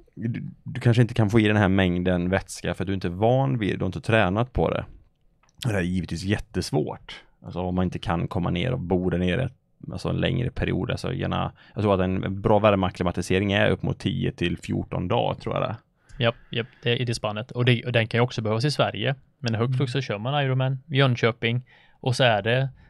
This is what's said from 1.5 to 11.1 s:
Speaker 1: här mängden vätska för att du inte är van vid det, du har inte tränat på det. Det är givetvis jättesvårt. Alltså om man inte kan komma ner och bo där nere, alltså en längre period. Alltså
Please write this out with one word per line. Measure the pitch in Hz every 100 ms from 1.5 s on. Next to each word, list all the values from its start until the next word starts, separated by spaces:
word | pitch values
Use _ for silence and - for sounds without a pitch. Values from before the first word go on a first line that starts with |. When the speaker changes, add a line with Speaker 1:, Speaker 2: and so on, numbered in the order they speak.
| 107
Speaker 1:
här | 95
mängden | 95 92 87 90 90 90
vätska | 95 95 - 87
för | 87
att | 92
du |
inte | 98 90
är |
van | 90 113 131 135 127
vid | 95
det, | -
du |
har | 95
inte | 87
tränat | - 110 92 101 127
på | - 82
det. | - - - _ _ _ _ _ _
Det | 120 101
är |
givetvis | 90 92 80 85
jättesvårt. | 95 104 - 90 - - - - - - - _
Alltså | - 85
om | 90
man | 92
inte | 90 85
kan | - 85 90
komma | 92 87
ner | 87 87
och | 90
bo | 87 90 90
där | 85
nere, | 90 87 90 - _ _ -
alltså | - 87
en | 90
längre | 87 90 85
period. | - 90 90 87
Alltså | 92 92